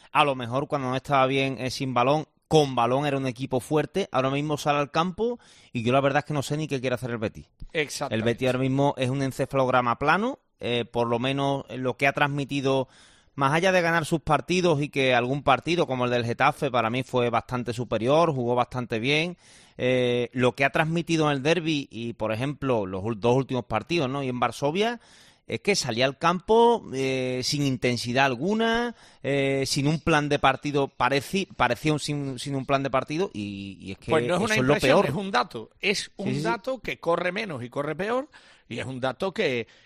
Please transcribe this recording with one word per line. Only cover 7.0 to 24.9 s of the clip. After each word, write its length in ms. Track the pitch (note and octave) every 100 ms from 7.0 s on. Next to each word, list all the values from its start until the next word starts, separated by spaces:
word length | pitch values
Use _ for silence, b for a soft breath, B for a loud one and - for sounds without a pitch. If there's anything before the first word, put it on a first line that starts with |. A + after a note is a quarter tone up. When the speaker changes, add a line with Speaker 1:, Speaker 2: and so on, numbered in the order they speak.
| B2+
Speaker 1:
el 80 | A#2
Betis. 280 | G#2+ D#2+ - - -
Speaker 2:
Exactamente. 420 | E3+ C#3+ - C#3
Speaker 1:
El 80 | A2
Betis 240 | A2+ A2+ B2+
ahora 100 | B2+
mismo 340 | C3 C3+ C#3+ -
es 140 | B2+
un 120 | C#3
encefalograma 760 | C3+ - C3+ C#3 B2+ B2+ B2 A#2
plano, 400 | C#3+ F3 A#3 C#4+ _ -
eh, 240 | A2+ A#2+
por 220 | A2+ A#2+ A#2
lo 100 | A#2
menos 460 | C3 C#3 C#3 C#3 - B2+
lo 200 | B2+ A#2
que 100 | C#3
ha 60 |
transmitido, 760 | C#3+ D3 C#3+ C3+ C#3 C3 C3+ B2+ b b b b
más 180 | - C3+
allá 180 | D#3+ F#3
de 100 | F#3
ganar 240 | E3+ E3+ D3+
sus 140 | D#3+
partidos 600 | - D3 - F3+ F3 C#3+
y 80 | D3
que 240 | C#3 C3
algún 280 | A#2+ B2 C#3+
partido 440 | C3+ B2+ D#3 E3+ C#3+
como 180 | B2+ B2
el 40 |
del 140 | B2
Getafe 460 | A#2 A2+ C3+ D3 C#3+
para 180 | A#2 A2
mí 140 | B2
fue 280 | B2+ B2+ A#2+
bastante 420 | A2+ - B2 A#2+
superior, 580 | A#2 A#2+ A2+ A#2 D3+ E3+
jugó 220 | C3 A#2+
bastante 440 | B2 A#2+ B2+ A#2+ A2+
bien, 360 | B2 D3+ E3+ F3 B B B B
eh, 540 | B2+ B2+ B2 B2 A#2+
lo 220 | B2+ B2
que 100 | -
ha 60 | C#3
transmitido 560 | D#3+ D#3 E3 E3 E3 D3+
en 60 | C#3+
el 60 |
derbi 460 | C3+ E3+ D#3+ D3 -
y, 220 | A2+ A#2
por 180 | A2 A2
ejemplo, 540 | A2 C3+ C3+ C3+ A#2+ F#2+
los 160 | F#2+
ul-, 160 | G#2 A2
dos 180 | A#2+ B2+
últimos 280 | C3 B2+ -
partidos, 420 | A2 G#2 E3+ C3
¿no? 140 | C#3
Y 60 | C3+
en 100 | B2
Varsovia, 600 | A#2+ - C#3+ F3+ A3